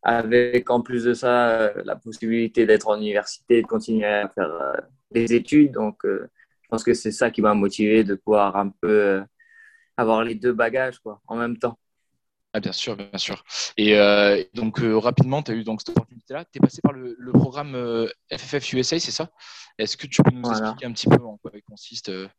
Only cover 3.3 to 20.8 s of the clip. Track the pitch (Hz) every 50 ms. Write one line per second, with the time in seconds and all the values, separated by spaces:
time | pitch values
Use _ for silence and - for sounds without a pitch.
3.3 | - - _ _ 123 117 110 - 113 110 110 - 113 110 104 104 104 104 104 98
4.3 | - - 92 78 80 85 71 69 67 - - - _ _ _ _ - 117 117 113
5.3 | 117 120 - - - 151 147 143 127 110 110 107 107 _ - 104 98 101 - -
6.3 | _ _ _ _ _ _ _ _ - 113 110 120 113 - - 110 107 - 127 117
7.3 | 113 - 104 107 104 104 98 98 98 - 107 107 110 110 110 95 101 95 _ -
8.3 | 107 104 101 98 92 98 101 98 95 _ - 107 107 107 104 101 98 95 98 -
9.3 | _ _ _ _ _ _ - - _ _ _ _ _ - 120 110 113 110 113 117
10.3 | 117 110 101 127 120 110 120 113 113 131 131 131 123 - _ 110 104 _ _ -
11.3 | 113 117 117 117 120 113 - 120 117 _ _ _ _ _ _ _ _ _ _ _
12.3 | _ _ _ _ _ 107 101 95 92 - - 127 110 98 101 101 101 95 - -
13.3 | 95 - _ _ - - - - - - 107 107 104 104 101 101 104 101 101 101
14.3 | 101 95 - _ _ 113 113 110 104 - 123 113 110 110 104 120 120 - 135 131
15.3 | 135 147 147 - 110 113 214 226 220 214 - - 339 - - _ 127 117 _ _
16.3 | 131 147 170 _ _ 135 - - - - - - 139 131 127 123 117 123 123 123
17.3 | 123 - - 135 127 147 147 147 135 123 123 120 117 117 113 - - _ _ _
18.3 | - - - - - 143 131 - - 127 127 - 165 170 - - - - 160 175
19.3 | _ _ - - - - - - _ - 110 107 - - - 131 - - - -
20.3 | 123 123 120 120 113 110 110 110 113 -